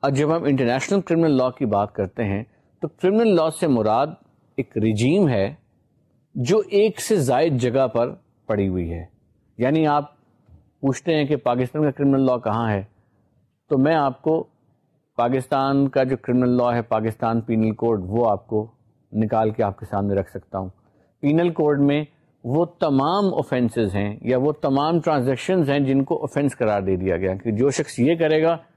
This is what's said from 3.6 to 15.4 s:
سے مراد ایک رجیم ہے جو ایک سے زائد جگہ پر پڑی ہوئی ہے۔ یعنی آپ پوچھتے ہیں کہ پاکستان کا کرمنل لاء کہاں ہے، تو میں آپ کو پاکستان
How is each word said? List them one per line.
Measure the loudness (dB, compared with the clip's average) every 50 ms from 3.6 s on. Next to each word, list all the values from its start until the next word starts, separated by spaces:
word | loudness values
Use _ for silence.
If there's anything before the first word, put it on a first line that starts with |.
سے | 0 0
مراد | 2 2 2 2 2 2 0 -2 -4 -12 _ _ _ _ _ _ _ -8
ایک | -8 -6 -4 -2
رجیم | 0 0 0 2 2 2 4 4 2 2
ہے | 2 0 0 -2 -4 -10 _ _ _ _ _ _ _ _ _ _ _ _ _ _ _
جو | -6 -2 0 0 0
ایک | 0 2 2 2 2 2 0 -4
سے | -2 0 0
زائد | 0 2 2 2 2 2 2 0 0
جگہ | -2 0 2 2 0 0
پر | 0 -2 -2 -2 -4 -10 _ _ _ _ _
پڑی | _ -2 0 0 0
ہوئی | -2 -2 -4 -4 -6
ہے۔ | -8 -10 -14 _ _ _ _ _ _ _ _ _ -4
یعنی | -2 0 0 2 2 2
آپ | 0 0 -2 -4 _ _ _ _ _ _ _ _ -20 -20 _ _ _ _
پوچھتے | -2 -2 -2 -2 _ -2 0
ہیں | 0 0
کہ | 0 -2
پاکستان | -2 0 -2 0 0 -2 -4 _ -2 -2
کا | -2
کرمنل | 0 0 0 2 2 2 2
لاء | 2 0 0
کہاں | -2 -2 -2 0 0 0
ہے، | -2 -2 -4 -8 _ _ _ _ _ _ _ _ _ _ _ _ _ _ _ _
تو | 0 2
میں | 2 2 2
آپ | 2 2 0 -2 -4
کو | _ -2 -2 -2 -2 -6 _ _ _ _ _ _ _ _ _ _ _ _ _
پاکستان | -2 0 0 0 -2